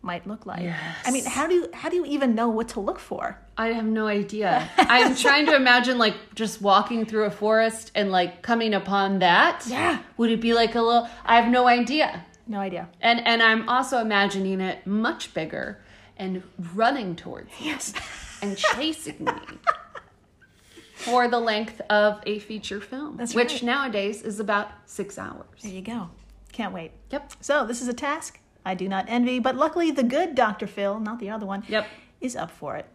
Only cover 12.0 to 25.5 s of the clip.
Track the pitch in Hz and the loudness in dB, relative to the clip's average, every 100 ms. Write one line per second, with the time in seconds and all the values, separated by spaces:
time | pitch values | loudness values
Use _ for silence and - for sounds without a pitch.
12 | 294 175 - _ - 202 196 175 175 _ | 0 -2 -14 _ -10 -6 -6 -8 -12 _
13 | 233 233 233 233 226 220 233 247 262 254 | 0 2 2 4 4 4 2 0 2 -2
14 | 220 208 202 190 190 190 190 - - 208 | 0 2 2 0 -2 -2 -4 -6 -4 -2
15 | 233 330 - - 160 - 65 196 - - | -2 -4 -8 -6 -6 -8 -10 -12 -20 -20
16 | - - 190 185 - - 170 185 226 277 | -20 -10 -6 -6 -10 -14 -10 0 0 2
17 | 196 170 - - - - 311 302 - 208 | -4 -8 -10 -14 -16 -10 -8 -6 -8 -10
18 | - - - - 202 196 - 226 311 320 | -12 -14 -16 -8 -8 -2 -2 0 -4 -6
19 | - - - - - - - - - - | -12 -6 -6 -6 -12 -4 -4 -4 -10 -20
20 | _ _ _ _ _ _ _ - - - | _ _ _ _ _ _ _ -20 -20 -12
21 | - 240 247 240 233 214 220 - - 208 | 2 4 4 2 0 -2 -4 -10 2 4
22 | 208 208 - 214 - 220 - 202 - 262 | 4 2 -6 -6 -6 -12 -8 -10 -10 -12
23 | 302 - 240 233 233 277 240 269 269 202 | -10 -8 -4 0 0 0 -2 -2 -2 -2
24 | 196 220 226 202 208 208 214 - _ - | -4 -6 -8 -6 -2 0 -2 -12 _ -10
25 | 196 - 95 - - | -10 -10 -12 -14 -18